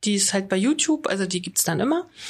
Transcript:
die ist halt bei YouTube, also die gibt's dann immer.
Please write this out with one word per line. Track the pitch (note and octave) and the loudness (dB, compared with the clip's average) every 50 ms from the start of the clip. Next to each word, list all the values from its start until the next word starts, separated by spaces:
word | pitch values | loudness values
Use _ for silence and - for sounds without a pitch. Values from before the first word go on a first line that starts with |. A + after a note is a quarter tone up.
| - | -2
die | G#3 G#3 | 0 2
ist | G3 F#3+ - - | 2 2 2 0
halt | G3 F#3+ F#3+ | 0 0 0
bei | F#3+ | 0
YouTube, | F#3+ G3 B3+ D#4 D4+ - - D#4 D4+ D4+ - | 2 2 2 2 2 2 2 0 0 0 -2
also | - G3 G3 | -2 -2 -2
die | F3+ F#3 F3+ | -2 -4 -4
gibt's | F3+ - - - - | -6 -4 -2 -2 0
dann | - E3 D#3+ | 0 0 0
immer. | G3 C4 D#4 F4 F4+ - - - - - | 2 2 0 0 -2 -6 -12 -16 -14 -12